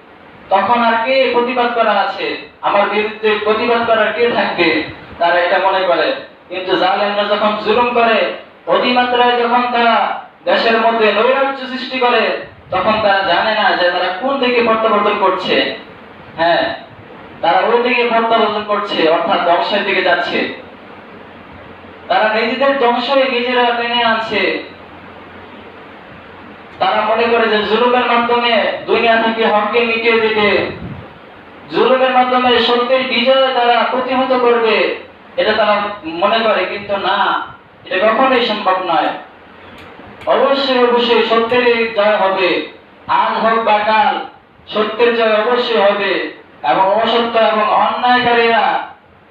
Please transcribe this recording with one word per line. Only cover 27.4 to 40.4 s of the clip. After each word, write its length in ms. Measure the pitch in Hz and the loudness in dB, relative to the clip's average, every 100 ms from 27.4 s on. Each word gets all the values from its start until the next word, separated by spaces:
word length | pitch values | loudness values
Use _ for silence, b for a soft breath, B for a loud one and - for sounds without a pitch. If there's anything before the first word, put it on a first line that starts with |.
| 214 | 2
যে 160 | 214 | 0
জুলুমের 420 | 208 220 247 247 240 | 0 2 4 2 2
মাধ্যমে 680 | 233 233 233 233 220 - - - | 0 2 0 2 0 0 -4 -2
দুনিয়া 300 | 226 226 226 | 0 2 2
থেকে 300 | 233 226 214 | 2 0 0
হককে 340 | 208 208 240 | 0 2 0
মিটিয়ে 340 | 233 220 233 | 0 0 2
দিবে, 580 | 226 220 214 202 180 165 - - - - - - - - - - | 2 2 2 2 0 -2 -8 -12 -14 -16 -20 -20 -20 -20 -20 -6
জুলুমের 400 | 170 240 262 262 | 0 2 4 2
মাধ্যমে 480 | 254 254 254 254 233 | 2 2 2 2 2
সত্যের 440 | 233 240 247 262 | 2 0 2 0
বিজয় 500 | 254 226 240 269 262 | 0 0 2 2 2
তারা 340 | 247 240 233 - | 2 2 2 0
প্রতিহত 480 | 254 254 262 254 254 | -2 -2 -2 0 2
করবে, 560 | 233 226 220 196 - - - - - - | 2 2 2 0 0 -4 -12 -20 -12 -2
এটা 160 | 214 | 0
তারা 280 | - 214 - - - | 2 2 0 -2 -8
মনে 360 | 160 165 208 226 | -10 -2 0 2
করে। 260 | 220 180 180 | 0 0 -2
কিন্তু 320 | 202 - 196 | -6 -6 -4
না, 500 | 185 202 - - - - - - - | -2 0 0 -2 -8 -16 -20 -20 -6
এটা 220 | 185 214 | 0 0
কখনোই 380 | 220 262 247 226 | 2 2 2 0
সম্ভব 300 | 202 190 185 180 | -2 -2 -2 0
নয়। 240 | 165 - - - - - - - - - - - - - | -2 -2 -6 -14 -20 -20 -20 -20 -20 -20 -20 -20 -10 -2
অবশ্যই, 580 | 202 | 2